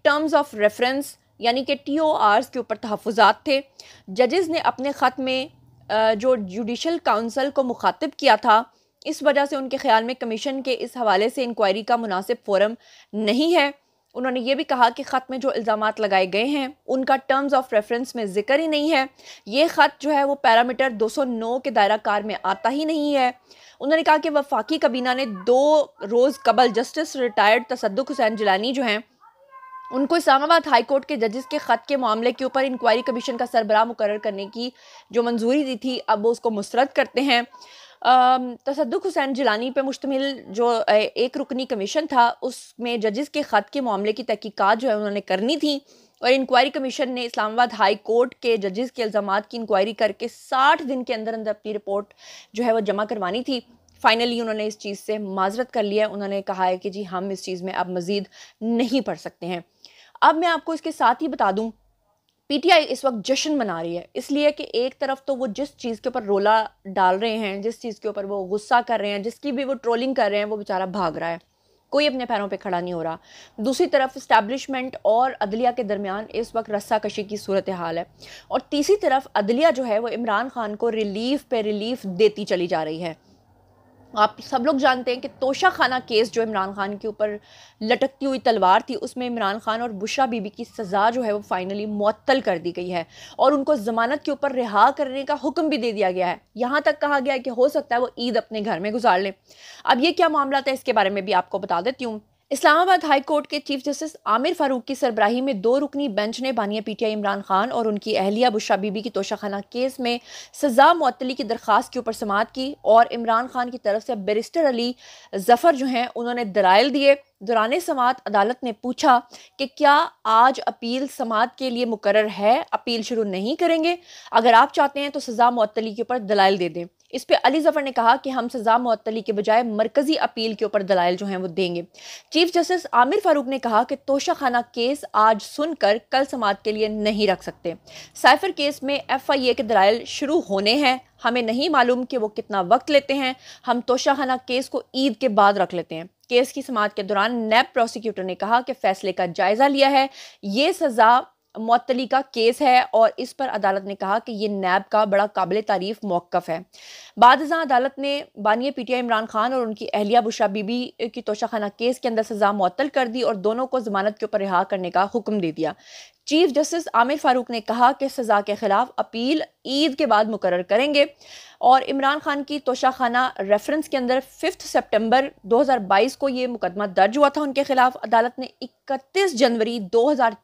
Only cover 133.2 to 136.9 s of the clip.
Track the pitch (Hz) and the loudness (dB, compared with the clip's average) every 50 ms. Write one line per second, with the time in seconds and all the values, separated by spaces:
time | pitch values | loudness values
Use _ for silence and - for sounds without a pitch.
133.2 | - 359 302 285 247 254 269 254 - 233 220 214 247 - 285 - _ - 277 277 | 2 2 2 2 0 -2 -4 -4 -2 0 2 2 2 0 -2 -6 _ -2 -2 0
134.2 | - 359 320 320 285 254 240 240 233 - - 240 233 254 294 - - - - 214 | 0 -2 -2 -2 -2 0 0 -2 -2 -4 -4 -2 -2 -2 -2 -4 -6 -2 2 4
135.2 | 214 220 226 202 - - - 285 294 339 311 - 214 196 208 233 - _ - 262 | 6 6 4 2 -2 -8 -6 -4 -4 -4 -2 0 2 2 2 0 -2 _ 0 0
136.2 | 277 269 - 254 214 202 202 202 - 220 214 214 220 214 | 0 -2 -2 -2 0 0 -2 -2 -4 -4 -2 -2 -2 -2